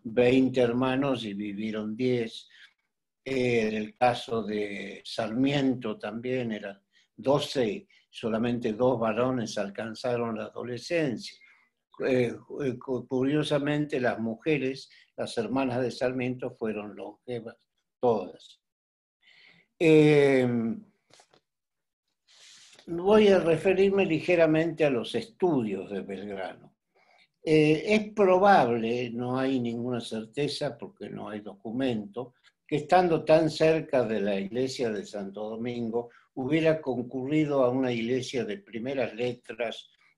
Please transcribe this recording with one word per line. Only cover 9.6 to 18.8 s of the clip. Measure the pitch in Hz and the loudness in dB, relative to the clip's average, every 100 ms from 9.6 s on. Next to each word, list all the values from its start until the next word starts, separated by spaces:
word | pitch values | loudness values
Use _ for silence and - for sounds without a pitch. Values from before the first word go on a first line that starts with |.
| 101 101 113 110 127 120 117 107 | -6 -8 -10 -6 -4 -2 -4 -6
la | |
adolescencia. | 104 110 117 120 - 170 147 104 - - _ _ _ _ _ - 127 | -10 -10 -10 -10 -4 -2 -2 -4 -10 -18 _ _ _ _ _ -6 0
Eh, | 127 117 110 - | 2 0 -4 -12
cu-, | - | -6
eh, | 139 123 | -6 -6
cu-, | - 123 - | -6 -8 -4
curiosamente, | 127 135 151 147 147 143 147 147 139 | -2 0 0 0 -2 0 -2 -2 -2
las | 120 104 | -2 -2
mujeres, | 113 110 160 147 131 131 - - _ - | -4 -4 -2 -2 -2 -8 -14 -20 _ -10
las | 113 - | -8 -6
hermanas | 107 135 131 120 | -4 -2 -2 -2
de | 123 | -4
Sarmiento, | - 127 127 123 127 127 | -2 -4 -2 -4 -6 -10
fueron | - 110 104 104 98 | -6 -6 -6 -8 -12
longevas | 110 - - 120 113 - _ _ _ _ | -14 -14 -12 -10 -12 -18 _ _ _ _
todas. | 123 107 87 - - _ _ _ | 2 2 -2 -14 -20 _ _ _